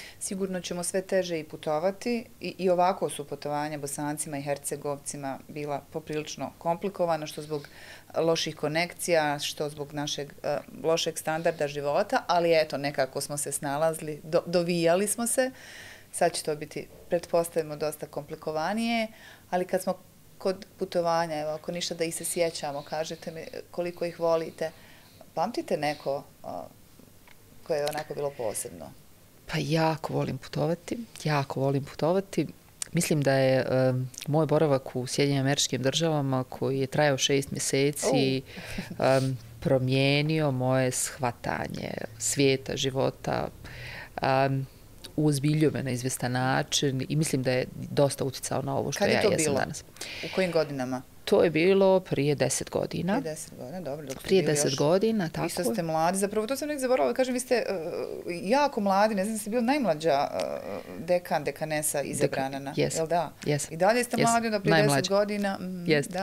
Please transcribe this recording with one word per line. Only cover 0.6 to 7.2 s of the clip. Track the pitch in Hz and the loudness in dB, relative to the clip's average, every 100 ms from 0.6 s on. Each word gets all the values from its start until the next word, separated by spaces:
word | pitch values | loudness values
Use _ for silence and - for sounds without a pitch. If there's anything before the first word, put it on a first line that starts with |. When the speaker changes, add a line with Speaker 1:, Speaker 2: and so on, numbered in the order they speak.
Speaker 1:
ćemo | - 180 | -4 -4
sve | 175 196 | -2 -2
teže | 190 190 180 160 | 0 0 0 -2
i | |
putovati | 151 147 160 151 185 196 240 233 - - | -6 -6 -2 0 0 0 -2 -2 -4 -10
i, | 175 - | -10 -2
i | 185 | 2
ovako | 175 180 196 156 | 4 4 2 -2
su | - 143 | -6 -10
putovanja | 143 147 147 151 147 | -8 -4 -4 -4 -6
Bosancima | 143 - 147 151 160 143 | -8 -4 -4 -4 -6 -6
i | |
Hercegovcima | 143 143 - 147 147 143 - 147 139 127 - | -4 -4 -4 -6 -6 -6 -8 -8 -8 -8 -10
bila | 151 147 143 - | -8 -6 -6 -6
poprilično | 160 156 151 151 - 135 - | -10 -6 -6 -6 -8 -10 -4
komplikovana, | 170 170 196 196 170 156 | -2 -2 -2 0 0 0